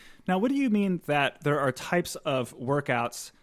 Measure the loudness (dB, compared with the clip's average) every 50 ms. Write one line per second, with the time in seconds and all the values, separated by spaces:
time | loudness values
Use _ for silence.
0 | -20 -20 -20 -14 -4 0 0 2 2 2 2 2 2 2 2 2 2 2 0 -2
1 | 0 0 2 2 2 0 -2 -2 0 0 2 2 2 0 0 -2 -4 0 0 0
2 | 0 -2 -6 -8 -4 -2 -2 0 -2 -4 -6 -10 -4 -2 0 0 0 0 -2 0
3 | 0 -2 -6 -8 -14 -14 -18 _